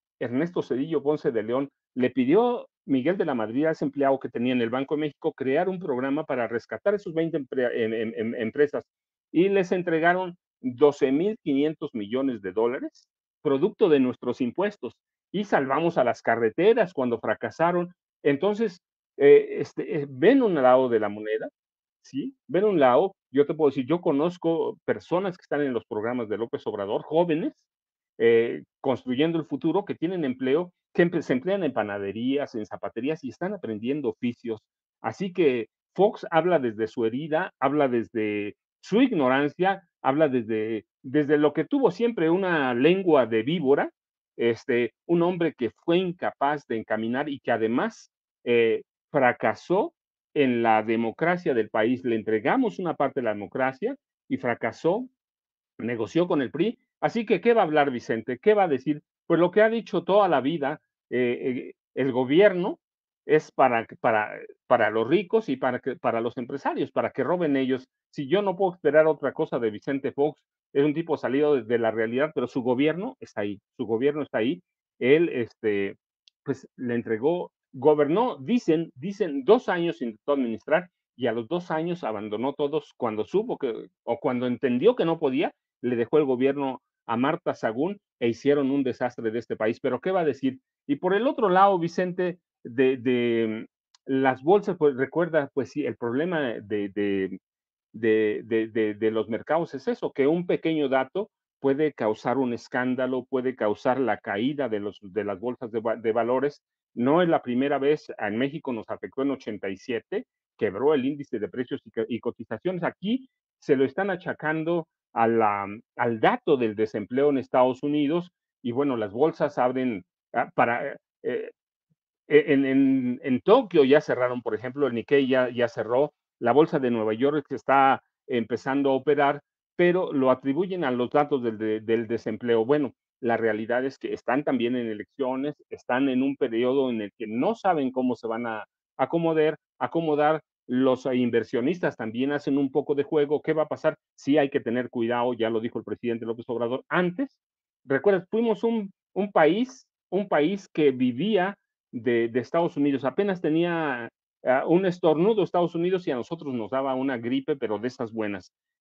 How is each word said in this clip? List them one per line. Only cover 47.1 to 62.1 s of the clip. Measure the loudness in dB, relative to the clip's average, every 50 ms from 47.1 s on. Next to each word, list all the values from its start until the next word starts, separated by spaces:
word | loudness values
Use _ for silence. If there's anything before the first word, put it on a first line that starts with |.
| -2 -4 -4 -4
y | -8 -6
que | -2 -2
además, | 0 0 0 0 0 0 -2 -2 -6 -10 -20 _ _ _ _ _ _ _ -2
eh, | 2 4 4 4 4 2 0 -4 _ _ _ _ _
fracasó | 0 2 4 2 2 2 0 -2 -2 -2 -2 -2 0 0 0 -2 -6 _ _ _ _ _ _ _ -2
en | 0 2 2 2 2
la | 2 2 2 2
democracia | 2 0 0 0 0 -2 -4 -2 -2 0 0 0 -2 -2 0
del | 0 -2 0
país. | 0 0 0 0 0 -2 -2
Le | -2 -2
entregamos | -2 -2 -2 -2 0 0 0 0 2 0 -2 -4 -4
una | -6 -6 -2
parte | -2 -2 -2 -2 -4
de | -4
la | -4
democracia | -4 -4 -6 -8 -4 -4 -2 -2 -2 -4 -6 -6 -6 -10 _ _ _ _ _ -8
y | -8
fracasó, | -4 -4 -4 -4 -4 -4 -6 -6 -4 -2 -2 -2 -2 -4 -10 _ _ _ _ _ _ _ _ _ _ _ _ _ -10
negoció | -8 -6 -6 -6 -6 -2 0 0 0
con | 2 0 0
el | -2 -2
pri. | -2 -2 -2 -2 -4 _ _ _ _ _
Así | -4 -2 -2 -4 -2
que, | 0 0 2
¿qué | 2 2 4
va | 4
a | 2
hablar | 4 4 2 2 2
Vicente? | 0 -4 -4 -4 -4 -4 -4 -6 -8 0
¿Qué | 2 4 4
va | 4 4
a | 2
decir? | 0 0 -2 -4 -6 -6 -8 _ _ _ _
Pues | 0 2 4
lo | 4 4
que | 4 4
ha | 4 4
dicho | 2 0 -4 -4 -4 -4 0
toda | 2 4 4 4 4
la | 2 2
vida, | 0 0 -2 -2 -4 -6 -6 -8 _ _ _ _ _ -6
eh, | -2 0 0 0 -2 -2
eh, | -4 -4 -6 -6 -8 -12 -16 _ _ _ -6
el | -4 -2 0